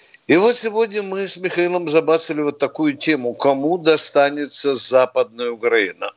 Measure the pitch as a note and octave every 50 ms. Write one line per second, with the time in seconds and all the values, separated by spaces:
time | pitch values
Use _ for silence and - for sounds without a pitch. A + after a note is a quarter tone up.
0 | _ _ - _ _ - C3+ F3 G3+ A#3+ A#3 - A3 A3+ G#3 A3 A3+ G#3 G3+ G#3
1 | G3 F#3+ F#3+ G3 G3 F#3 - F3 F#3 F3+ - F3 F3 F3 F3+ F3+ F3 D3+ D3 D#3+
2 | D3+ D3+ D#3+ E3 - - D3+ D3+ D3+ D3 C#3+ - C#3 C3 - - D#3 D3 C3+ C#3+
3 | - D#3+ D#3 C3 B2 A#2+ A#2 - - C#3 C3+ C3+ C#3 D#3 F3+ F3+ D#3 D#3+ D#3 D3
4 | - - - C#3+ C#3 C#3+ D3 D3 D3 C3 - - - C#3+ C3+ A#2 - - B2+ B2+
5 | B2+ B2 - C3 B2 A2 A2+ A#2 B2 A#2+ A#2 G#2+ A2+ A#2 A2+ A2+ G2+ F2 E2 F2
6 | G2+ G2+ -